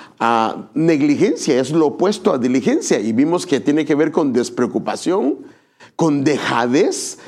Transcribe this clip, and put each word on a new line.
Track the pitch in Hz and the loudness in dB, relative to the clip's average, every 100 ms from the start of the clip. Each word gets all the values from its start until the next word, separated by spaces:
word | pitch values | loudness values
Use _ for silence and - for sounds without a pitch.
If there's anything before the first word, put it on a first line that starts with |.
| - - | -18 -4
ah, | 117 117 110 - - | 0 2 0 -4 -8
negligencia | 147 165 151 147 127 202 - - 127 | -2 2 2 2 2 2 0 0 0
es | 131 | 2
lo | 160 147 | 2 0
opuesto | - 185 208 208 | 2 -2 0 0
a | 143 | 0
diligencia, | 123 131 147 311 - 139 | 0 0 2 0 0 -2
y | 107 | 0
vimos | 113 151 175 175 | 0 2 0 0
que | 127 | -2
tiene | 147 151 151 | 0 0 0
que | |
ver | 147 156 | 0 2
con | 165 147 | 0 0
despreocupación, | 123 120 - 120 113 107 101 160 190 269 - - - _ _ - - | 0 -2 -2 -2 -2 -4 -6 -2 -2 -2 -4 -10 -20 _ _ -16 -2
con | 165 143 | 0 2
dejadez | 143 135 - 120 123 139 262 - - - | 0 0 0 0 2 2 2 -2 -10 -14